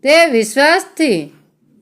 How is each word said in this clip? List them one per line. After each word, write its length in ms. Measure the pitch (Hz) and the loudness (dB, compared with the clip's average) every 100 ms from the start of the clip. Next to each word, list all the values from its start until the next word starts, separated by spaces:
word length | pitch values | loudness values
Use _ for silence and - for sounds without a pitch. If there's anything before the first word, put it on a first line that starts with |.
તે 240 | 262 320 339 | 2 2 2
વિશ્વાસથી 1040 | 233 220 247 294 349 370 - 311 185 147 _ _ _ _ _ | 0 -4 0 0 0 -4 -6 -4 -4 -6 _ _ _ _ _